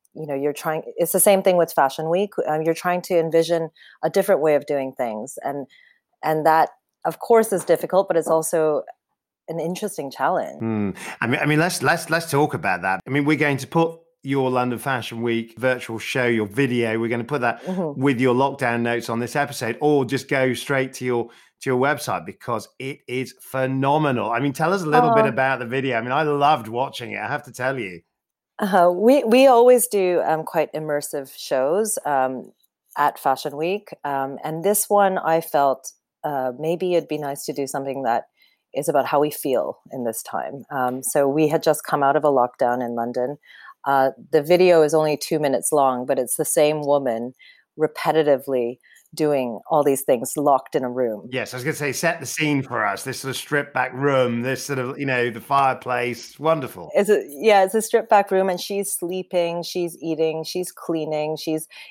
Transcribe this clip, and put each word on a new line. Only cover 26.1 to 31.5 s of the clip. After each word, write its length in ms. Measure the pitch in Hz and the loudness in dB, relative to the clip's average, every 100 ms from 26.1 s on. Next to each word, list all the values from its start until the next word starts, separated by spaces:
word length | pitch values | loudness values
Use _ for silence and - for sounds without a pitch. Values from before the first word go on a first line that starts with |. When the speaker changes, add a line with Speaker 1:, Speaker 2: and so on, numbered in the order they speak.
Speaker 2:
I 100 | 139 | 0
loved 460 | 151 143 143 151 110 | 0 2 2 2 -2
watching 420 | 117 139 - 117 | -4 -6 -6 -10
it, 80 | 101 | -8
I 80 | 107 | -6
have 160 | 147 | -6
to 80 | - | -8
tell 260 | 110 127 135 | -6 -4 -4
you. 220 | 98 87 _ _ _ _ _ - | -8 -10 _ _ _ _ _ -6
Speaker 1:
Uh, 300 | 202 190 175 | 2 4 4
we, 320 | 180 220 285 226 | 4 4 4 6
we 220 | 247 269 | 6 8
always 400 | 233 247 247 - | 8 8 6 4
do, 340 | 202 180 175 - | 0 2 2 0
um, 200 | 156 156 | -2 -2
quite 260 | 165 147 | -2 -2
immersive 600 | 156 156 147 - 147 135 - | -4 -4 -4 -4 -10 -10 -14
shows, 640 | - | -4